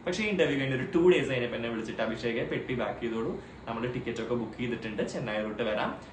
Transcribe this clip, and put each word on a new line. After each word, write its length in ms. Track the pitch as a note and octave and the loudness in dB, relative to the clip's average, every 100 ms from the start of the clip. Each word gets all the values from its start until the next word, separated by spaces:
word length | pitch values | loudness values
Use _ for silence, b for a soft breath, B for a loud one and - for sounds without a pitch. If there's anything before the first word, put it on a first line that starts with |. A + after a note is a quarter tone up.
| F3+ | -4
പക്ഷേ 160 | G3 | 0
ഈ 40 | G#3+ | 2
ഇന്റർവ്യൂ 320 | F#3 D3+ C#3 | 4 4 4
കഴിഞ്ഞ് 160 | C3+ B2+ | 0 0
ഒരു 80 | |
ടു 260 | B2+ E3+ F3+ | 2 6 8
ഡേയ്സ് 200 | D#3+ C3+ | 8 4
കഴിഞ്ഞപ്പോൾ 260 | B2+ A#2+ A#2 | 0 0 -2
എന്നെ 140 | A#2 | -2
വിളിച്ചിട്ട്, 320 | A2 G#2+ G#2+ | -2 -4 -2
"അഭിഷേകെ, 420 | A2+ A2 A#2 A#2 | -2 0 0 0
പെട്ടി 320 | C3 D#3 - B2 | 0 -2 -2 -2
പാക്ക് 240 | G#2 F#2+ | -2 -2
ചെയ്തോളൂ, 420 | A#2 A2+ C3+ - B B - | -2 0 -2 -4 B B -6
നമ്മൾ 240 | A2+ B2 | -4 -2
ടിക്കറ്റ് 300 | B2 - A2+ | -2 -4 -4
ഒക്കെ 140 | A2+ A#2+ | 0 0
ബുക്ക് 220 | G#2+ - | -2 -4
ചെയ്തിട്ടുണ്ട്, 460 | A#2+ A2+ A2 G#2 | -2 -2 -4 -2
ചെന്നൈയിലോട്ട് 600 | - - A2 G#2+ G#2+ G#2+ | -2 -2 -2 -2 -2 0
വരാം, 360 | A2+ G#2+ F#3 - B | 0 2 0 -4 B